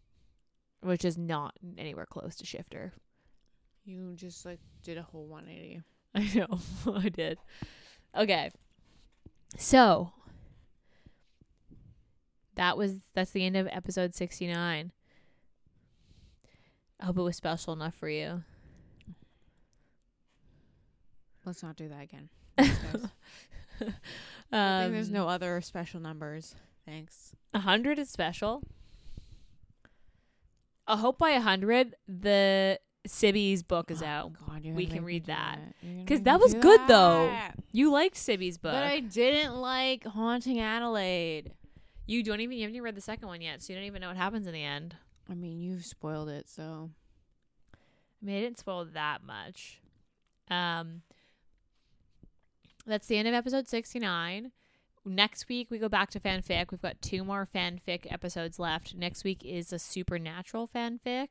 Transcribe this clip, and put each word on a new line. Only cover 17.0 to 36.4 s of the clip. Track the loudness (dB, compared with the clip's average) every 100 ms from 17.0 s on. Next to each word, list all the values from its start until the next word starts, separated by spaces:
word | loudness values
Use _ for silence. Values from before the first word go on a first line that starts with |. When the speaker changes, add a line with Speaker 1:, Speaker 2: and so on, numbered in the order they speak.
Speaker 1:
I | -2
hope | 0
it |
was | 0 -2
special | -4 -4 -6
enough | -6 -6
for | -8 -6
you. | -6 -6 -8 -12 -20 -20 -20 -20 -20 -20 -20 -20 _ _ _ _ _ _ _ _ _ _ _ _ _ _ _ _ _ -20 -20 -20 -18 -14
Speaker 2:
Let's | -12
not | -14 -14
do | -14
that | -14
again. | -18 -20 -20 -20
Speaker 1:
<laughs> | -4 6
Speaker 2:
Thanks, | 8 6
guys. | -2 -6 -8 -12 -20 -20 -18 -18 -16 -10 -8 -8 -14 -16 -16 -20 -4
I | 0 2 2
think | 0
there's | 0 -2
Speaker 1:
Um, |
Speaker 2:
no | 0 0
other | 0 -2 -4
special | -6 -10 -10 -10
numbers. | -12 -10 -10 -10 -14 -20 -20 _
Thanks. | -18 -16 -16 -20 -20 -20 _
Speaker 1:
a | -4
hundred | 2 2 2 -2
is | -4
special. | -4 -4 -2 -4 -4 -10 -18 -20 -20 -14 -14 -16 -20 -20 -20 -20 _ -20 _ -20 _ _ _ _ _ _ _ -2
I | 2
hope | 2 4
by | 4
a | 6
hundred, | 4 2 4 4 4 -2 -14
the | -4 4 6 6 6 4 0 _ _ -8
Sibby's | 4 4 6 4 2
book | 0 -2 -2
is | -6
Speaker 2:
Oh, | -6
Speaker 1:
out. | -6 -8 -10 -12
Speaker 2:
God, | -10
you're | -8
Speaker 1:
We | -4 -4
Speaker 2:
gonna | -4
Speaker 1:
can |
Speaker 2:
make | -6
me |
Speaker 1:
read | -6
Speaker 2:
do | -4
Speaker 1:
that. | -6 -6 -8
Speaker 2:
it. | -12 -16
You're | -12
gonna | -10 0
Speaker 1:
'Cause | 4
Speaker 2:
make |
Speaker 1:
that | 6
Speaker 2:
me | 8